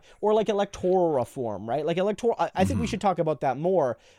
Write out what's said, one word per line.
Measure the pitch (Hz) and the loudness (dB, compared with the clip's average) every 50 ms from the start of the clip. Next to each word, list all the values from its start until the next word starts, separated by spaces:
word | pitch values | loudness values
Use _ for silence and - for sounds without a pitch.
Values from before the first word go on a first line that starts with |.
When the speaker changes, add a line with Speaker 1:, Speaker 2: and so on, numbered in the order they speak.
| - - - - | -2 -10 -10 -4
Speaker 1:
or, | - 208 214 | 0 2 2
like, | 220 214 226 | 2 2 0
electoral | 214 202 202 196 - - - 185 185 185 175 165 | 0 0 -2 -2 -4 -2 0 2 2 4 4 4
reform, | 156 131 117 - - 143 123 113 104 92 101 113 | 2 2 0 -2 -4 -6 -6 -6 -6 -6 -6 -4
right? | 120 147 151 | -4 -2 0
Like, | 156 170 175 | -2 0 0
electoral, | 185 208 220 - - 233 - - | 0 0 -2 0 0 0 0 2
I, | 170 156 - | 0 -2 0
I | 175 190 | 0 0
think | 196 277 202 | 0 0 -2
we | 240 | -2
Speaker 2:
Mm-hmm. | - | -2
Speaker 1:
should | - 196 | -2 0
talk | - 202 180 170 | 0 0 0 0
about | 165 156 151 131 | 0 -2 -2 0
that | - 139 127 131 | 0 -2 -2 0
more, | 156 175 190 180 147 127 113 - _ - - | 0 0 2 2 2 0 -2 -4 _ -20 -20